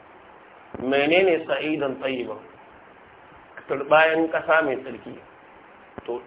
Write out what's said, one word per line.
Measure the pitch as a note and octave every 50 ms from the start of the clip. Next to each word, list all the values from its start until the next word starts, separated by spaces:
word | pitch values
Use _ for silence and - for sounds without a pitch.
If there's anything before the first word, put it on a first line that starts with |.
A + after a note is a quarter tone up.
| - - - - - - - - - - - - - - - - -
menene | C3 C#3 C#3 C#3+ D3 E3 F#3 G3 F#3 E3 D3+ -
sa'idan | - D3 C3+ C#3+ D#3 D#3 D3+ C#3+ C3+ B2+ B2+
tayyiban? | C3+ C3+ C3 B2 A#2 A2 G#2 G#2 - - - - - - - - - - - - - - - - - - - - - - - - - -
Turbayan | D3+ C3+ C#3 C#3+ D3+ D#3 D#3+ D#3+ D#3+ D#3+ E3 D#3+
ƙasa | E3 D#3+ - E3 D#3 D#3+ D#3+
mai | C#3+ B2+
tsarki. | - C3 C3+ A#2+ G#2+ - A#2+ - - - - - - - - - - - - - - - - - - -
To, | - A#2+ B2 -